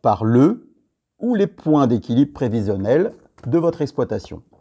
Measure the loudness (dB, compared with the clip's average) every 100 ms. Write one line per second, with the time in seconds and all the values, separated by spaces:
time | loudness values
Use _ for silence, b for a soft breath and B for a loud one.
0 | 0 0 2 4 4 2 -10 _ _ _
1 | _ _ -4 -2 -2 -4 0 2 2 0
2 | 0 0 0 0 -4 -2 -2 -4 0 0
3 | 0 -6 _ _ -2 0 0 -2 -6 -4
4 | -6 -6 -10 -20 _ _